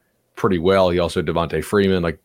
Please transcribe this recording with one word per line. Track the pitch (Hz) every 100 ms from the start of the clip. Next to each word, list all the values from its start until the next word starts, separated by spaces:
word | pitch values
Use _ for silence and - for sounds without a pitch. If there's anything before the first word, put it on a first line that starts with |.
| _ _ _ -
pretty | 113 90
well. | 90 98 90
He | 87
also | 82 92
had | 80
Devontae | 85 82 80
Freeman. | 80 104 98 92
Like, | 85 80